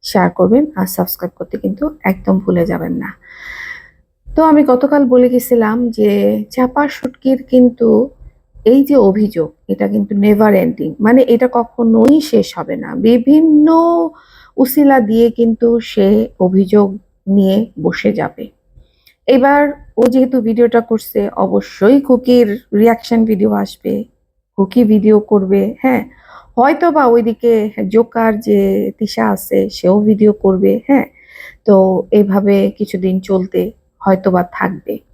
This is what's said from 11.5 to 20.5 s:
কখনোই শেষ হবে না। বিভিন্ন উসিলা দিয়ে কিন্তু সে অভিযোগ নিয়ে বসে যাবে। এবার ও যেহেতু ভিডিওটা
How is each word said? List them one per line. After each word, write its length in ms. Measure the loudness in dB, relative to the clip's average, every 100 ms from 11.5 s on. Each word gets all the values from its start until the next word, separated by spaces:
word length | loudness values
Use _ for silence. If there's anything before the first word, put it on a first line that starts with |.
কখনোই 680 | -2 -4 -2 0 4 4 2
শেষ 360 | 2 -2 -2 -8
হবে 180 | -10 -10
না। 200 | -8 -2
বিভিন্ন 760 | 0 2 4 2 4 4 4 4 2 0 -2 -8 _ _ _ -4
উসিলা 420 | -2 2 2 2
দিয়ে 300 | 2 2 0
কিন্তু 500 | 2 -2 0 0 0
সে 480 | -4 -2 2 2 -2 _
অভিযোগ 580 | 0 0 2 2 0 -4 _ _ -2
নিয়ে 440 | 0 2 0 -4 -6
বসে 320 | -6 -2 -4
যাবে। 340 | -4 -6 -10 -20 _ _ _ _ _ _ _ 0
এবার 460 | 2 4 2 0 -4 -12 -2
ও 100 | 0
যেহেতু 340 | 2 0 -2
ভিডিওটা 400 | -2